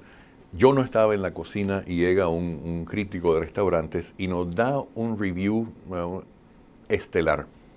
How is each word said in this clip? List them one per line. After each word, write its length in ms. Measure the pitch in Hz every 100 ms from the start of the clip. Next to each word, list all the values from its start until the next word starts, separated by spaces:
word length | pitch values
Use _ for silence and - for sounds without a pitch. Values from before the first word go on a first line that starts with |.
| - - - - -
Yo 220 | 85 123
no 80 | 139
estaba 320 | 127 113 110
en 80 | 104
la 100 | 92
cocina 520 | 82 82 101 98 98 -
y 100 | 87
llega 320 | 90 92 90
un, 320 | 85 87 80
un 220 | 80 85
crítico 480 | 82 104 95 92 85
de 60 | 80
restaurantes 720 | 80 - 98 85 80 85 82 -
y 80 | 92
nos 280 | 87 90
da 280 | 87 120 139 -
un 240 | - 117 107
review, 500 | 101 90 98 110 113 - -
bueno, 360 | 92 87 92 - - - - - - -
estelar. 560 | 104 - 90 80 73 71 - -